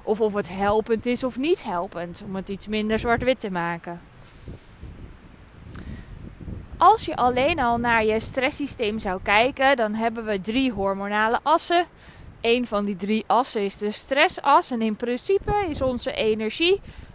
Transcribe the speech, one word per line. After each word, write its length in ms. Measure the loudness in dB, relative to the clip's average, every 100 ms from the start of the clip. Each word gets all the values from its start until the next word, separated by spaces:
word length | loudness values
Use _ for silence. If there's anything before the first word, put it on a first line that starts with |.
Of 180 | -2 2
of 120 | 2
het 160 | 0 -4
helpend 560 | 0 2 2 2 0 0
is 180 | -2
of 140 | -2 -2
niet 260 | 0 0
helpend, 580 | 0 -4 -4 -6 -10 -10 -8
om 100 | -8
het 140 | -6
iets 180 | -8 -4
minder 320 | -2 0 0
zwart-wit 400 | 2 4 4 2
te 120 | 0
maken. 500 | -2 -2 -4 -8 -12 -14 -20 -20 -18 -16 -16 -18 -18 -16 -16 -18 -18 -20 -20 -20 -20 -18 -16 -14 -14 -16 -16 -16 -16 -14 -14 -10 4
Als 280 | 6 6 2
je 100 | 0
alleen 440 | 2 2 2 2
al 180 | 0 0
naar 280 | 2 2 4
je 140 | 0
stresssysteem 800 | -2 -2 -2 -2 -6 -4 -4 -2
zou 220 | -4 -4
kijken, 540 | 2 4 4 4 4 4
dan 160 | 2
hebben 320 | 0 -2 -2 -4
we 160 | -4
drie 300 | -2 0 0
hormonale 680 | 0 -2 -2 -2 0 2 2
assen. 420 | 2 2 4 2 2 -6 -20 -20 -20 -4
Eén 260 | 2 2 2
van 180 | -2 -2
die 100 | -2
drie 280 | 0 0 2
assen 340 | 2 2 -2
is 160 | -4 -4
de 140 | -6
stressas. 800 | -4 -2 2 2 2 4 4 4
En 100 | -2
in 140 | -2 -2
principe 720 | -2 -2 0 0 2 0 0
is 120 | -2
onze 320 | -2 -2 -4
energie, 680 | -2 0 0 -2 0 2 2 -2 -18 -18